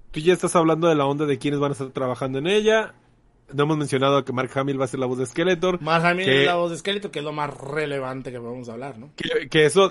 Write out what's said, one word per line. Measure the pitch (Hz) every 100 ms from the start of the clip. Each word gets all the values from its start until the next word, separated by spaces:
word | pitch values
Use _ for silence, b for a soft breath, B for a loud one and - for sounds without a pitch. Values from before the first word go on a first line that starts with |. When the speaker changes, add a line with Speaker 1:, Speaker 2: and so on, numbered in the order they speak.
| -
Speaker 1:
tú | 160
ya | 160
estás | 175 175 180
hablando | 160 160 170
de |
la | 151 139
onda | 143 151
de | 127
quiénes | 147 143
van | 143
a |
estar | 139 131
trabajando | 131 131 123 135 135
en | 160
ella. | 208 214 220 220 - _ _ _ _ _
No | 139
hemos | 147 156
mencionado | 143 131 135 139
que | 131
Mark | 123 131 139
Hamill | 139 135
va | 131
a |
ser | 131
la | 127
voz | 127
de | 127
Skeletor, | - 175 175 185 180
Speaker 2:
Mark | 151 165
Hamill | 170 180
Speaker 1:
que | 190 135
Speaker 2:
es | 143
la | 175
voz | 175
de | 165
Skeletor, | 196 202 196
que | 151
es |
lo | 147
más | 151 143 131
relevante | 135 151 151 139 131 131 131
que | 123
podemos | 117 127 117
hablar, | 113 139 110
¿no? | 139
Speaker 1:
que, | - - 160 147
que | 160
eso, | 151 180 190